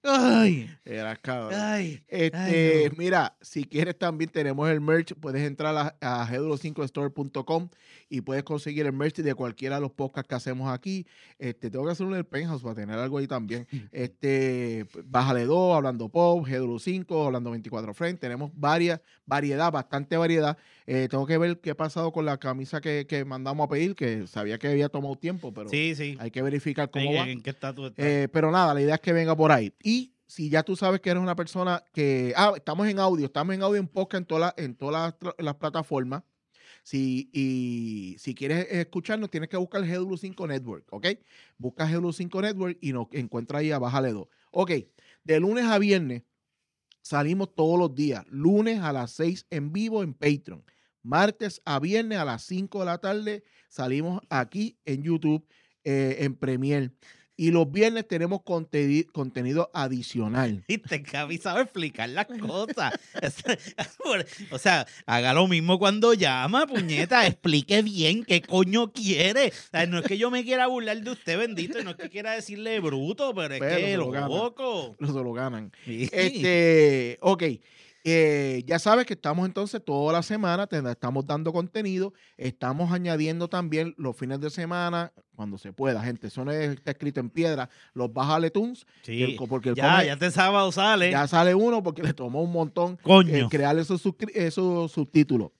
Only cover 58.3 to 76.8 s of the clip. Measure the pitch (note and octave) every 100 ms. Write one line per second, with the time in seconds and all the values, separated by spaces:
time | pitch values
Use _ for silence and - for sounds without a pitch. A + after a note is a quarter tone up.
58.3 | F#3+ - E3+ D#3+ D3+ C#3+ D3 E3+ D#3+ C3
59.3 | C3 B2 D3+ E3+ E3+ C3+ B2+ A#2 B2 G#2+
60.3 | B2 B2+ G2+ - - - D3+ C#3+ C#3+ D3
61.3 | E3 F#3+ F#3 B3 G3 D#3 - A#2 D3+ G#3
62.3 | A#3+ A3 F3 A3 C4+ C#3 - - - C#3+
63.3 | - B3 A3+ - - - - D#4 G3+ -
64.3 | - G3+ C3 G3+ E3+ A#2+ - - A#2+ B2
65.3 | C#3+ F#3+ E3+ E3 F#3 G3 G#3 A#3 A3+ D#3+
66.3 | B2+ C3+ B3 D4+ A#3+ F3 D3+ F3 B3 G3
67.3 | - F3 D3+ - G3+ G#3+ G3 D#3 G#3+ A3+
68.3 | F3 - F#3 F#3 A3 A#3 - G3+ D#3 F#3
69.3 | A#3+ C4+ - - E3 F3 F3 G3 G3+ A#3
70.3 | B3 A#3 B3+ B3+ B3+ A3 A3 G#3+ B3 -
71.3 | F3 A#3 F#3 F3+ A#3+ G3+ E3 D#3 G3 G#3+
72.3 | A3 G3+ G#3 A3 A3 E3 C3+ D3 G#3+ C#4
73.3 | G3 D3+ C3+ C#3 F3 G3 F#3+ C3+ C3+ C#3
74.3 | E3 A#3 A#3 C4 G3+ B2+ G#2 D3 C#3+ B2
75.3 | A#2 C3 A2+ G#2 - B2+ A2+ B2+ F3+ F#3
76.3 | C#3+ F3+ F3 E3+ D#3+